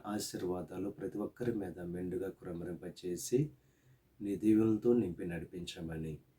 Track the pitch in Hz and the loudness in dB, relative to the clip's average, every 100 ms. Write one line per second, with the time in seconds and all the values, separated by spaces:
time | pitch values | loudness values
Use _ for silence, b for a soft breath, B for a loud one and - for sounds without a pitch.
0 | 104 104 - - 90 90 87 92 98 - | 2 -4 -4 -4 -2 -2 -4 -4 -6 -4
1 | 92 101 104 - 120 110 98 - 87 87 | -6 -4 -6 -2 -2 0 -4 -6 -6 -4
2 | 90 90 95 - 90 85 85 82 90 82 | -4 -2 -4 -6 -8 -6 -6 -8 -10 -8
3 | 90 87 - 127 151 - b b b b | -6 -4 2 2 2 -4 b b b b
4 | b _ 101 98 107 110 110 107 120 120 | b _ -4 2 6 8 8 4 6 6
5 | 92 82 87 85 78 90 85 - 82 80 | 4 -2 -4 -6 -6 -8 -8 -8 -6 -6
6 | 80 76 - | -6 -8 -14